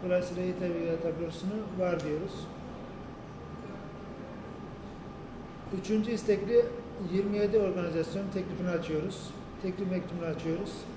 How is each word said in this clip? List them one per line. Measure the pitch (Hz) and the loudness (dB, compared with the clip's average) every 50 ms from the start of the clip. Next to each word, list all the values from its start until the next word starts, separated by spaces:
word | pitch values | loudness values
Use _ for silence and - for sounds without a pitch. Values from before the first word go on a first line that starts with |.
| 180 | 2
Dolayısıyla | 180 180 180 175 170 175 180 | 4 4 4 4 2 -2 0
yeterli | 180 180 180 - 185 175 170 170 | 0 0 0 0 0 0 0 2
fiyat | 170 170 165 165 | 2 2 0 2
tablosunu | 165 165 160 160 170 165 165 - - 190 208 220 208 196 180 185 | 2 0 0 0 -2 -4 -4 -2 -2 -2 -2 -2 -4 -4 0 2
var | 185 180 175 160 147 | 2 4 4 2 2
diyoruz. | 151 147 156 185 196 - - - - - - - - - - - - - - - - - - - - - - - - - - - - - - - - - - - - - - - - - - - - - - - - - - - - - - - - - - - - - - - - - - - - - 185 | 0 0 0 -2 -4 -4 -6 -8 -8 -8 -10 -8 -10 -8 -8 -8 -10 -10 -10 -10 -10 -10 -10 -10 -12 -10 -10 -10 -10 -10 -8 -8 -8 -8 -8 -10 -10 -10 -10 -10 -10 -10 -10 -10 -10 -10 -10 -10 -10 -10 -10 -10 -10 -10 -10 -10 -10 -10 -10 -10 -10 -10 -10 -10 -10 -10 -10 -10 -10 -10 -10 -6 -4 -4 -4
Üçüncü | - - 214 220 214 233 | 0 2 4 4 4 2
istekli | 233 214 - 214 202 202 - 196 240 240 - - - - - - - - 196 165 | 0 0 4 4 4 4 4 8 8 8 8 8 2 -6 -6 -8 -6 -6 -4 2
yirmi | 175 190 202 202 202 208 | 4 4 4 4 4 4
yedi | 208 202 220 220 | 4 6 6 6
organizasyon | 202 185 - 185 175 170 160 170 160 - - 196 202 190 - | 6 6 4 2 0 2 2 2 0 2 0 -2 -2 0 -2
teklifini | 190 175 - 170 160 180 180 | -2 -2 -2 -2 -2 0 2
açıyoruz. | 175 165 - - 160 151 160 196 190 - - - - - - - - - | 2 2 2 2 0 0 0 0 -4 -4 -8 -8 -8 -10 -10 -10 -8 -4
Teklif | - 185 185 - 202 185 | -2 -2 0 0 0 2
mektubunu | 185 180 180 - 175 175 170 | 2 0 0 -2 -4 -2 0
açıyoruz. | 165 151 - - 160 165 175 202 - - - - - - | 0 -2 0 0 0 0 0 0 -4 -6 -8 -8 -8 -10